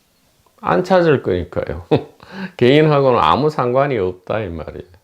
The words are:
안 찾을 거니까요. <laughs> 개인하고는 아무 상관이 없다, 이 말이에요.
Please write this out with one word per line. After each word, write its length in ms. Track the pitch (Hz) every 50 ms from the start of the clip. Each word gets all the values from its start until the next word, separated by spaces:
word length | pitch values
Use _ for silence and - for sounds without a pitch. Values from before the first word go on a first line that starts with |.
| _ _ _ _ _ _ _ _ _ _ _ _
안 220 | 220 - 165 185
찾을 400 | 180 - 190 180 170 160 139 120
거니까요. 640 | - 110 95 87 90 - - - - - 85 85 - -
<laughs> 640 | 151 - - - - _ - - - 196 190 - - -
개인하고는 640 | 123 123 139 151 156 156 151 139 139 131 120 104
아무 300 | 80 76 85 110 143 156
상관이 460 | 151 - 127 120 123 135 139 143 131
없다, 440 | 110 92 92 90 - _ - 110 110
이 80 | 110 87
말이에요. 480 | 85 80 76 76 76 76 - - 90 _